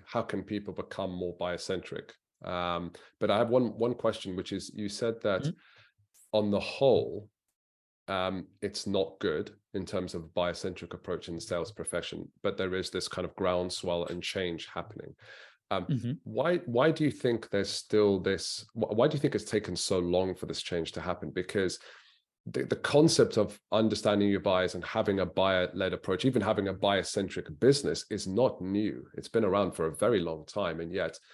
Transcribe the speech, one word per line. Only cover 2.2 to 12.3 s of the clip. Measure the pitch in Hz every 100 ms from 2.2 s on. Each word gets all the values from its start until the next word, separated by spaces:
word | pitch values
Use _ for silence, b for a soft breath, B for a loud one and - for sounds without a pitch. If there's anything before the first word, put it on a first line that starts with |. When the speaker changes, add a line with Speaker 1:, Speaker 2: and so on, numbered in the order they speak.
| _ _
Speaker 1:
Um, | 87 90 87 87 87 B B -
but | 104
I | 104
have | 113
one, | 127 117 110
one | 120
question, | 123 113 - 101
which | 92 90
is, | 98 -
you | - 101
said | - 117 113
that | 107 92
Speaker 2:
Mm-hmm. | 147 b b b b b _ _ _ 107
Speaker 1:
on | 104
the | 101
whole, | - - 135 95 62 98 - _ _ _ _ _ _ _ -
um, | 95 92 92 - _
it's | 101 -
not | 101 98 - -
good | 95 78 104 - _
in | 98 90
terms | 95 90
of | 90 80
buyer-centric | 90 87 87 95 87 85
approach | 90 - 85 -
in | 85
the |
sales | - 87 82
profession, | - - 90 - 82 -